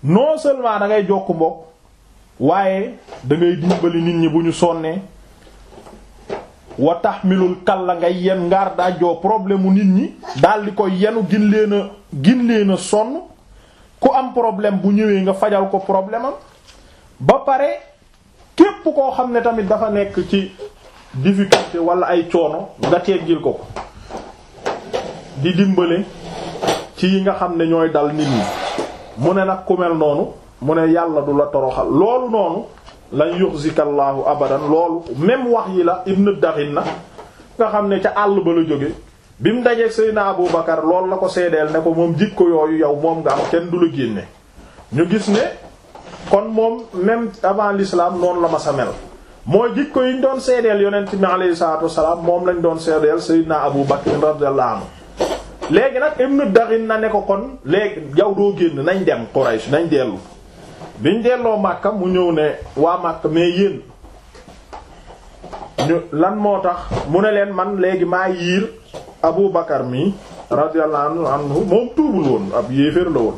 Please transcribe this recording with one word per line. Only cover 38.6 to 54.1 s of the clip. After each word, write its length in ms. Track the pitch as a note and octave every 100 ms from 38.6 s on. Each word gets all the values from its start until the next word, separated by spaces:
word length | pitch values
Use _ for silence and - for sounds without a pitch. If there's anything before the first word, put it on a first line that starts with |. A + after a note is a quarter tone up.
| D#3+
jóge. 260 | D3 D3 E3+ - _ - -
Bi 140 | A#2+
mu 100 | A#3
dajeek 300 | B3 A#3 A3+
Seydina 360 | A3 A3 G#3+ G3
Abu 180 | F#3 F3+
Bakar, 300 | E3 E3 D#3+
loolu 240 | D#3 F3+ F#3
la 60 | F#3+
ko 120 | F#3+
seedeel 420 | - F3 D#3+ D3+
ne 60 | D#3+
ko 140 | E3
moom 200 | E3 E3+ D#3
jikko 300 | G3+ - F3
yooyu 300 | E3 D#3 D#3+
yow 180 | D3+ C#3+
moom 240 | E3 E3
nga 100 | D3+
am, 60 | C3+ -
kenn 200 | E3 F3
du 80 | F3
la 140 | E3
génne. 300 | C#3 A#2+ G#2 F2 - _ - - - -
Ñu 140 | - F3
gis 200 | G#3+ G3
ne 80 | G#3 D4 - - - - - - - -
kon 180 | G3+ A3
moom 320 | A3 A3 A3+ -
même 360 | F#3 F#3 A#3 A3+ -
avant 280 | F#3 G3+ G#3
l'islam 480 | G3+ G3 F3+ F3 F#3
noonu 200 | F3 F3+
la 60 | E3
ma 100 | D#3
sa 140 | D#3
mel. 160 | C#3 A2+ - - - - - -
Mooy 240 | F#3 A#3 G3+
jikko 260 | D4 -
yi 120 | B3+ C4
ñu 40 |
doon 180 | C4 C4
seedeel 400 | C4 B3 A#3 G#3
Yonent 240 | G3+ G3+ G3
bi 100 | G3
alayhi 300 | F#3+ F3+ F3+ E3+
salaatu 280 | E3+ D#3+
wassalaam, 380 | E3 E3 D#3 E3+
moom 240 | E3+ F3 F3+
lañ 140 | F3
doon 180 | E3+ D#3+
seedeel 400 | E3+ D#3 D3+ E3
Seydina 420 | E3+ E3 D#3+ D#3
Abu 220 | C#3+ C#3
Bakr 260 | C#3 C#3+ -